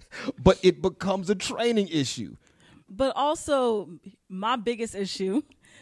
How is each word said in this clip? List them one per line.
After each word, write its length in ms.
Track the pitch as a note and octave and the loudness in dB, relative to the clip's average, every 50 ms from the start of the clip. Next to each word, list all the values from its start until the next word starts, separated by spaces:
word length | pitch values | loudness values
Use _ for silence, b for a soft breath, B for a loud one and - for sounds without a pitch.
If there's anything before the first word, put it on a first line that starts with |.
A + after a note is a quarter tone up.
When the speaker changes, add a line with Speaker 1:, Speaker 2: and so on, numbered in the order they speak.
| B B B B B B - - | B B B B B B -2 4
Speaker 1:
But 160 | - F#3+ F#3+ - | 6 6 6 8
it 200 | - F#3 E3+ D3 | 6 4 4 4
becomes 480 | D#3 F#3+ E3+ - E3+ G3 G3 G3 F#3 E3+ | 0 -4 -4 -4 -4 -2 -2 -2 0 -2
a 40 | G#3+ | -2
training 540 | F#3 - - C4 - A3+ A#3+ A#3 G#3+ G3+ - | -2 -2 -4 -2 0 0 2 2 2 0 0
issue. 480 | - D#3 C3+ - - B2 G#2+ C#2 - b b b b b b b b b b - | 0 0 0 -2 -4 -8 -10 -10 -14 b b b b b b b b b b -10
Speaker 2:
But 240 | F#3+ G3 C4+ C4 - | -4 -2 -2 0 0
also, 720 | - C4+ D4 D#4+ - - - C#4+ C4+ B3+ A#3+ A3 G#3 F3 C#3+ F3+ - - F#3+ - _ _ - | 0 0 0 0 -2 -2 0 0 2 2 2 0 -2 -4 -8 -12 -16 -18 -20 -20 _ _ -12
my 280 | F#3 F#3 G3+ A3+ B3+ | -8 -4 -2 -2 -2
biggest 380 | B3+ G3 A#3 A#3+ G#3+ A#3 A3 - | -2 -2 -2 -4 -2 -4 -6 -4
issue, 480 | G3 G3 F#3 - - F#3+ F#3+ G3 D4 - _ _ B B B B B | -4 -6 -4 -4 -4 -2 -2 0 -2 -2 _ _ B B B B B